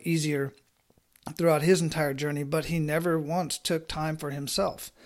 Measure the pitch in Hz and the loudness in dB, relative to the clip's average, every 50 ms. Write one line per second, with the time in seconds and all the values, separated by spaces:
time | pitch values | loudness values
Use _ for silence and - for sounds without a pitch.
0 | - 175 165 160 151 151 147 139 139 139 - _ _ _ _ _ _ _ _ _ | -2 0 0 2 2 0 0 0 -2 -4 -6 _ _ _ _ _ _ _ _ _
1 | _ _ _ _ - - 156 - 170 170 156 147 151 175 190 165 170 151 - 156 | _ _ _ _ -14 -10 -4 0 4 4 4 6 6 6 6 6 4 2 0 0
2 | 151 143 139 135 151 147 147 143 143 139 160 156 147 151 170 165 151 147 151 160 | 0 0 0 -2 -2 -2 -2 -2 -2 -2 -2 -2 0 0 0 0 0 2 0 2
3 | 165 175 160 160 147 147 165 185 170 139 - - - - 170 160 165 - - 160 | 2 2 2 2 0 0 -2 -2 -2 -2 -4 -4 -2 -2 -2 -2 -4 -6 -6 -4
4 | 156 156 156 156 151 143 139 143 143 135 - 190 196 - - - - - - - | -4 -4 -4 -4 -4 -6 -6 -6 -4 -4 -2 0 0 -2 -2 -6 -12 -16 -18 -20
5 | - | -20